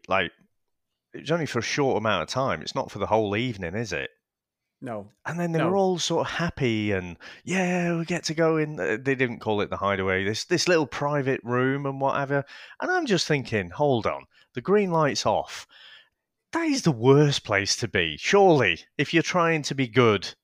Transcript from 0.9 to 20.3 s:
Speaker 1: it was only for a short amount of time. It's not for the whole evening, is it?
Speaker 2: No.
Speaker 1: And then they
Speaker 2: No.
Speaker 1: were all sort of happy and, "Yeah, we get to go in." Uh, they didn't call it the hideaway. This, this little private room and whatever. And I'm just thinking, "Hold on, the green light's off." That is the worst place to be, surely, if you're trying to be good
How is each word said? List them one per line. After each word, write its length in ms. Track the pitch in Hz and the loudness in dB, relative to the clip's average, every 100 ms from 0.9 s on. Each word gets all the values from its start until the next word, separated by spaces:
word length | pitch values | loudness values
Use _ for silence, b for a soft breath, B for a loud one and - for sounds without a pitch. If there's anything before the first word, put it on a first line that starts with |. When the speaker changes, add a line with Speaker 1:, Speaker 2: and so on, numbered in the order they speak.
| _ _ | _ _
Speaker 1:
it 80 | - | -12
was 100 | 71 | -4
only 140 | 170 147 | -2 -2
for 120 | 123 | -4
a 40 | |
short 340 | 107 - 139 104 | -2 0 0 0
amount 260 | 110 98 | 0 0
of 60 | 78 | -2
time. 320 | 127 131 85 | -2 -2 -4
It's 140 | - 135 | -6 -8
not 160 | - | -8
for 80 | - | -6
the 60 | 95 | 0
whole 280 | 107 107 101 | 2 2 -2
evening, 400 | 127 104 85 98 | -4 -6 -6 -6
is 180 | 113 | -6
it? 160 | 80 64 _ _ _ _ _ _ _ | -6 -8 _ _ _ _ _ _ _
Speaker 2:
No. 280 | 127 110 101 _ - | -12 -12 -12 _ -10
Speaker 1:
And 140 | 165 | -4
then 120 | 175 | -2
they 60 | 165 | 0
Speaker 2:
No. 100 | 170 | 0
Speaker 1:
were 80 | 196 | 2
all 200 | 190 180 | 2 0
sort 280 | - 165 127 | 0 -2 -2
of 60 | |
happy 580 | - 170 - 131 110 104 | -2 -4 0 0 2 0
and, 260 | 98 90 85 B B | -2 -4 -10 B B
"Yeah, 540 | - 180 180 180 175 170 | -4 -2 0 0 0 -2
we 80 | 165 | -2
get 200 | 175 - | -4 -2
to 80 | |
go 240 | 160 160 160 | 2 2 2
in." 200 | 151 151 | 0 -2
Uh, 180 | 90 110 | -2 -2
they 140 | 131 131 | 0 0
didn't 240 | 127 117 | 0 -2
call 220 | 110 104 | -2 0
it 80 | 92 | -2
the 80 | 92 | -2
hideaway. 460 | 98 98 95 92 98 | 0 0 0 0 0
This, 180 | 110 | -4
this 240 | - 175 - | -2 0 2
little 180 | 175 151 | 2 2
private 540 | - 143 147 135 131 | -2 -2 0 0 -2
room 420 | 117 123 131 139 139 | -2 0 0 0 -4
and 140 | 139 | -4
whatever. 420 | 139 - 139 143 139 B B - | -2 -2 -2 -2 -4 B B -8
And 100 | 294 | -4
I'm 140 | 370 302 | -2 0
just 200 | 175 - | 0 0
thinking, 420 | 147 113 110 87 | -2 0 -2 -2
"Hold 360 | 85 147 123 95 | 0 2 2 0
on, 200 | 69 67 b b | -4 -10 b b
the 80 | - | -8
green 300 | 123 208 196 | 0 2 2
light's 340 | 165 151 - 117 | 2 2 0 0
off." 400 | 92 - - - B B B B _ _ _ _ | 0 -2 -10 -18 B B B B _ _ _ _
That 140 | 330 330 | -4 0
is 160 | 269 | 0
the 80 | 175 | 0
worst 520 | 120 120 139 151 139 - | 2 6 6 6 2 0
place 300 | 101 98 - | 0 0 -2
to 100 | 110 | -2
be, 300 | 101 82 76 | 0 0 -2
surely, 640 | - 196 190 151 107 82 - - | 2 6 6 6 4 0 -4 -6
if 160 | 143 | 0
you're 100 | 170 | 0
trying 380 | 151 180 165 160 | 0 0 0 0
to 120 | 139 139 | -2 -4
be 120 | 127 | 0
good 460 | 110 117 101 - | 4 4 4 -2